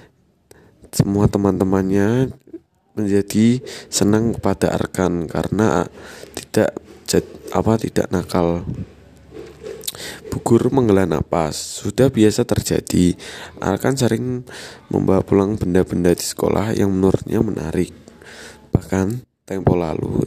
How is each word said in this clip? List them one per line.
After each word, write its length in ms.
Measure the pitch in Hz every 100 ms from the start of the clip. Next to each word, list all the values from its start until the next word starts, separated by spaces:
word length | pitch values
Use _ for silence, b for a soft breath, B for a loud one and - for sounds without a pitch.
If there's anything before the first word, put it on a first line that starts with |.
| B _ _ _ _ b b _ -
Semua 400 | - - 101 104
teman-temannya 1000 | 101 98 92 95 95 95 101 101 123 131 - - - - _ _ -
menjadi 640 | 101 101 98 104 117 127 B B B
senang 420 | - 95 107 113
kepada 400 | - 98 95 87
Arkan 560 | 78 - - 90 87 78
karena 560 | 82 82 92 110 80 - B B B B
tidak 440 | - - - 101 - - - -
jad-, 300 | - - - -
apa, 260 | 92 95 110
tidak 320 | - - -
nakal. 500 | 92 87 92 85 85 - - - - - - - - - - - - - B B B -
Bu 80 | -
guru 300 | - 117 123
menghela 340 | 131 117 98
napas. 800 | 92 76 - 85 78 - - -
Sudah 240 | 113 - 135
biasa 380 | 113 107 101 120
terjadi, 720 | 104 - - - 90 90 85 B B B B
Arkan 400 | - 95 123 135
sering 480 | 117 113 123 123 123 B B B -
membawa 320 | - 98 95 -
pulang 320 | 95 98 107
benda-benda 560 | 92 90 90 92 87
di 80 | 87
sekolah 500 | - - - 85 107 -
yang 160 | 101
menurutnya 480 | 95 95 - - 107
menarik. 480 | 113 - 80 87 87 - - - B B B B -
Bahkan, 560 | 95 90 95 95 123 - _
tempo 320 | - 95 87
lalu, 480 | 87 82 - - -